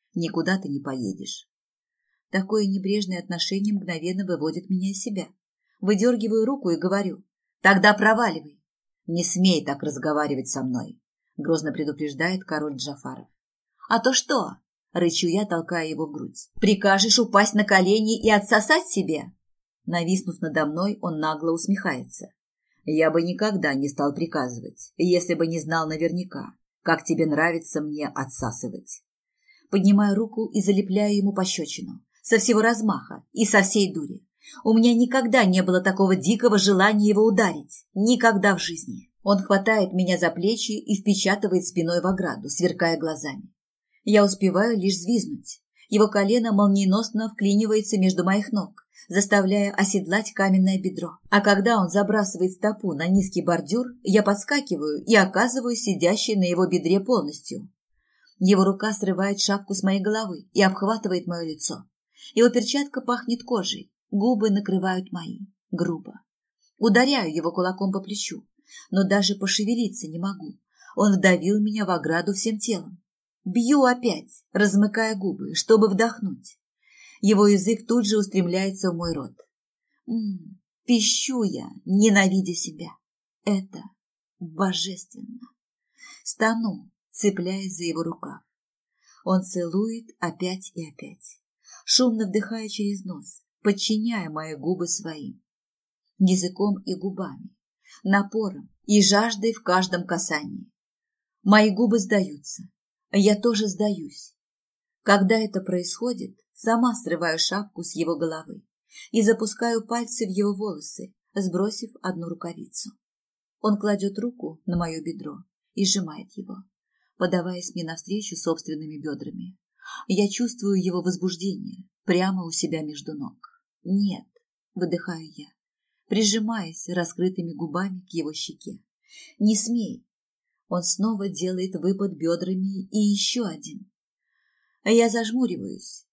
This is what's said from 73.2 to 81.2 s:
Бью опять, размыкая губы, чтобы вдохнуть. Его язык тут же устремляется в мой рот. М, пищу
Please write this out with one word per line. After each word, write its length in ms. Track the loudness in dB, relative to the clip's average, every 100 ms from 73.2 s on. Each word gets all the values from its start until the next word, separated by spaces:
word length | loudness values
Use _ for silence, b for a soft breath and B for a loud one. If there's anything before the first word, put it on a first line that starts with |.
| _ _ -2
Бью 380 | 0 4 6
опять, 640 | 6 4 0 -2 -8 -20 _
размыкая 640 | 2 4 4 4 2 -2 -2
губы, 380 | -4 -6 -6
чтобы 360 | -4 4 6 6
вдохнуть. 680 | 4 0 -2 -8 -8 -16 -20 _ _ b b b b
Его 280 | 4 6 8
язык 380 | 6 4 -2 0
тут 180 | 0 2
же 120 | 0
устремляется 720 | 2 0 0 0 -2 -2 -2
в 40 | -2
мой 180 | -4
рот. 220 | -6 -8 -16 _ _ _ _ _ _ -6
М, 540 | -4 -4 -8 -12 -20 _ _ 0
пищу 580 | 2 2 -2